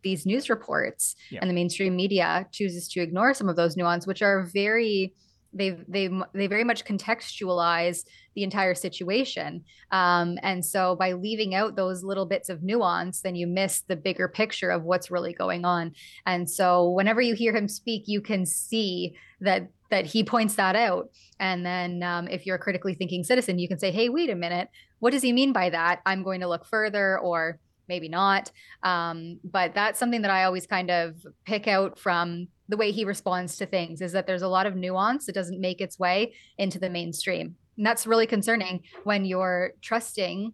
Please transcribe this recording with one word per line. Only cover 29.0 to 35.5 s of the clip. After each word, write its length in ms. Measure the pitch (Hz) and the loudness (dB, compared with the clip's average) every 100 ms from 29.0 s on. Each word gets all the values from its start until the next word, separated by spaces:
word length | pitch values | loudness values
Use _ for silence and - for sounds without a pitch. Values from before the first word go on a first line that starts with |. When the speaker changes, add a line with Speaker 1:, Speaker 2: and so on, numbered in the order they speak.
| 170 165 165 170 | -2 -6 -10 -12
Speaker 1:
but 320 | 180 190 175 | -4 0 0
that's 240 | 202 208 208 | 2 -2 0
something 240 | 240 233 | 0 0
that 80 | 208 | 2
I 140 | 190 | 4
always 220 | 185 185 180 | 4 2 -2
kind 240 | 190 180 | -4 0
of 260 | 175 165 165 151 - | 0 0 -6 -20 -20
pick 220 | - 214 214 | -4 -2 2
out 320 | 196 196 - | 2 2 -2
from 480 | 202 175 175 170 175 _ - | 0 0 0 -4 -10 _ -6
the 80 | 208 | 0
way 140 | 214 | 0
he 140 | 202 | 0
responds 520 | 202 196 - 180 180 - | -2 -2 -2 -2 -4 -8
to 80 | 196 | -2
things, 340 | 190 165 160 | -2 -2 -6
is 120 | 180 | -4
that 140 | 185 190 | -2 -2
there's 160 | 185 | -2
a 60 | 185 | 2
lot 180 | 185 202 | 2 2
of 100 | 185 | -2
nuance 500 | 180 185 208 269 - | -2 0 0 0 -4
that 80 | |
doesn't 260 | 190 175 | -6 -4